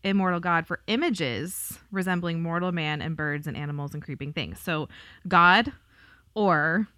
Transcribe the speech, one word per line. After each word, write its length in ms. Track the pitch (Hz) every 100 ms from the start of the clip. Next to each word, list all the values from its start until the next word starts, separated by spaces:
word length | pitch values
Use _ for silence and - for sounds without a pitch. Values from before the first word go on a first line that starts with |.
immortal 360 | 196 196 185 175
God 260 | 175 170 165
for 140 | 180 -
images 920 | 233 339 190 143 107 165 - - - _
resembling 500 | 196 185 180 175 165
mortal 300 | 165 170 180
man 300 | 175 151 147
and 160 | 160 156
birds 300 | 151 147 151
and 100 | -
animals 360 | 147 147 143
and 80 | 147
creeping 300 | - 131 139
things." 260 | 151 - -
So 260 | - 156 147 - - - 175
God 460 | 180 175 196 233 - _ _ - - _
or 540 | 220 202 156 156 180 208